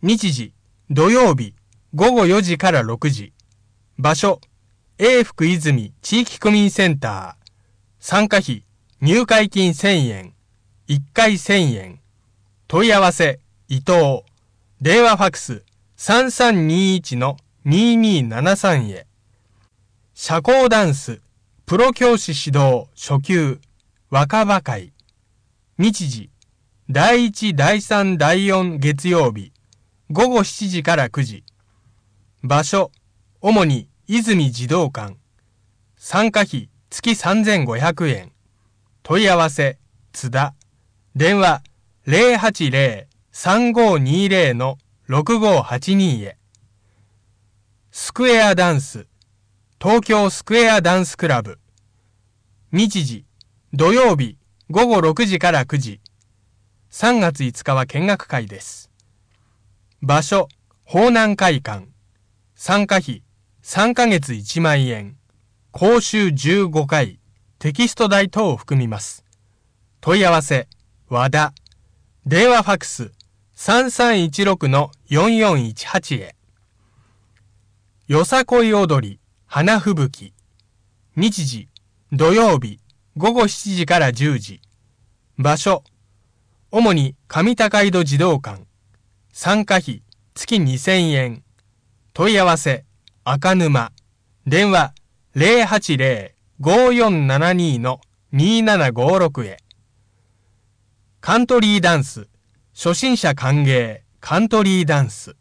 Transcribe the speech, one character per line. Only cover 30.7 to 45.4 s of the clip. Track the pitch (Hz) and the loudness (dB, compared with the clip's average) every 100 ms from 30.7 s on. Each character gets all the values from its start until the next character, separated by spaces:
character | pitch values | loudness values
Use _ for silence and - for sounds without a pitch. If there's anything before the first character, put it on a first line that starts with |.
時 | 180 | -4
か | 151 170 | -2 0
ら | 123 | -2
九 | 147 | -4
時。 | 127 104 _ _ _ _ _ _ _ _ _ _ | -6 -8 _ _ _ _ _ _ _ _ _ _
場 | 127 143 | -2 -2
所、 | 151 196 180 _ _ _ _ _ | 0 -2 -4 _ _ _ _ _
主 | 190 220 170 | 0 2 2
に | 131 104 _ _ | -2 -6 _ _
泉 | 220 226 196 143 | -4 0 0 0
児 | 120 123 | -4 -4
童 | 160 151 | -2 -2
館。 | 135 104 95 _ _ _ _ _ _ _ _ | -6 -14 -16 _ _ _ _ _ _ _ _
参 | - 185 220 | -6 -2 0
加 | 214 | 0
費、 | 196 139 135 _ _ | -2 -6 -12 _ _
月 | - 233 226 | -10 -4 -4
三 | 170 202 | -2 -2
千 | 214 202 131 | 0 0 -2
五 | 113 | -2
百 | 156 170 165 | -4 -2 -4
円。 | 110 92 _ _ _ _ _ _ _ | -4 -10 _ _ _ _ _ _ _
問 | - 175 | -4 0
い | 208 | 2
合 | 175 | 2
わ | 160 | 0
せ、 | 143 139 131 _ _ _ | -2 -4 -4 _ _ _
津 | - 127 | -12 -6
田。 | 127 147 - _ _ _ _ _ 139 | -4 -4 -8 _ _ _ _ _ -2
電 | 156 202 | 0 2
話、 | 185 151 - _ _ _ - | 2 0 -6 _ _ _ -2
零 | 156 247 233 | 2 4 2
八 | 220 208 151 | -2 -2 -2
零 | 131 135 107 - _ _ | 0 0 -2 -14 _ _
三 | - 175 202 240 | -10 0 2 2
五 | 233 226 170 | 2 2 2
二 | 131 160 196 | 0 0 2
零 | 190 160 | 2 0
の | 120 127 135 _ _ _ | 0 -4 -6 _ _ _
六 | 135 151 233 | -4 0 0